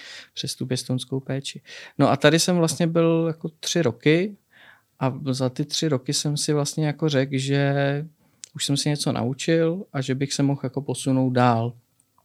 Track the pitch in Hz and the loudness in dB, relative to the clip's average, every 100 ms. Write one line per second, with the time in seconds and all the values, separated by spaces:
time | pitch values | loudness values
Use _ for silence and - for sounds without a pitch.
0 | - - - - 135 - 127 127 - 127 | -18 -18 -16 -10 -10 -8 -4 -4 -2 -6
1 | - 135 135 135 - 147 - - - - | -4 -8 -6 -8 -8 -14 -18 -18 -18 0
2 | 135 135 147 160 175 180 160 - 170 165 | 2 6 6 4 2 2 2 2 0 2
3 | 165 165 165 156 165 - - 170 143 113 | 2 2 0 -4 -10 -10 -4 0 0 2
4 | 147 160 202 202 _ _ - - _ _ | 2 2 2 -6 _ _ -20 -20 _ _
5 | 135 135 143 131 131 127 147 - 160 - | -4 -2 -4 -2 -2 -2 -4 -2 0 -2
6 | - 143 151 147 - 151 143 - 151 147 | -2 -4 -2 -2 0 0 0 -2 -2 0
7 | 160 139 139 139 135 139 139 139 139 143 | 0 2 0 -2 0 0 2 2 0 -2
8 | 160 _ _ _ - 151 - 139 151 147 | -6 _ _ _ -18 -8 -2 0 0 0
9 | - - 113 131 - 165 165 175 208 139 | 0 0 -2 -2 0 2 2 0 -6 -6
10 | 131 131 139 - 139 139 131 139 139 131 | -4 -2 -2 0 0 0 -4 -6 -6 -4
11 | - 131 131 127 123 117 117 117 _ _ | 0 2 2 4 4 4 0 -6 _ _
12 | _ _ | _ _